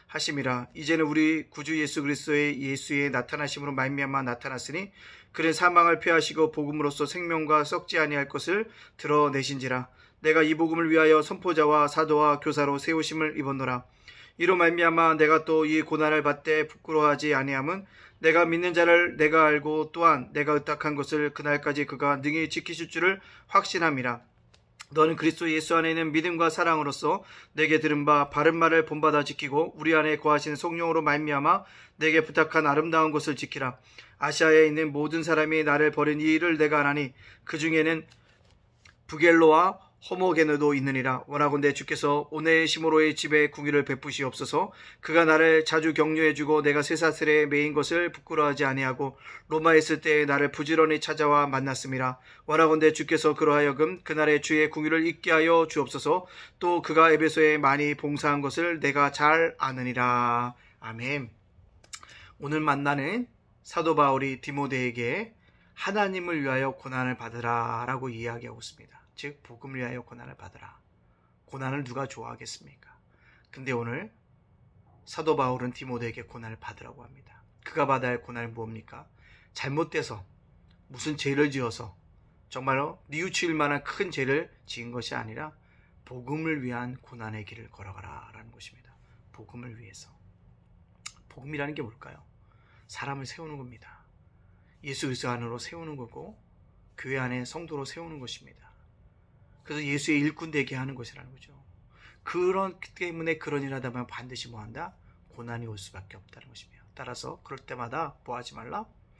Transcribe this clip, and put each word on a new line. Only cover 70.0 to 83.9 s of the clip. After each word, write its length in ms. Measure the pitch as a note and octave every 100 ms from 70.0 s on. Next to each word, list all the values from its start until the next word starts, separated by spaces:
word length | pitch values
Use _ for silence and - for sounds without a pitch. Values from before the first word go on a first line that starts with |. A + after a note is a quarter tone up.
고난을 340 | - A#2+ B2+ C3
받으라. 400 | - - F#2+ - _ _ _ _ _ _
고난을 400 | _ C3 C3 C#3+
누가 240 | B2+ B2 C3+
좋아하겠습니까? 920 | A#2 A#2 A#2 - - C#3+ C3 _ _ _ _ _ _ _
근데 180 | C#3 C3
오늘 420 | A#2+ A#2 C#3 A3 _ _ _ _ _ _ _ _ _
사도 320 | - - D#3 C#3+
바울은 360 | B2+ B2+ B2
디모데에게 500 | - C3 A#2+ A#2 A#2
고난을 340 | G#2+ A#2+ A2+ A2
받으라고 480 | - A#2 A#2+ B2
합니다. 400 | B2 - _ - _ _
그가 240 | - D#3 C#3
받아야 240 | C3 B2
할 120 | A#2+
고난은 320 | - A#2+ A#2
뭡니까? 520 | A#2 A2+ A2 - C3+ - _ _ _ _
잘못돼서 760 | - C3+ D3 E3 D#3+ C3 G#2+ - _ _ _ _ _ _
무슨 280 | C3 D#3 C#3+
죄를 360 | C#3 C#3 D3
지어서 440 | C3+ A#2 - A2 - _ _ _ _ _
정말로 520 | C3 C3 C3+ D3+ - -
뉘우칠 480 | D3+ F#3 - E3+
만한 300 | D#3 D3 C#3+
큰 260 | -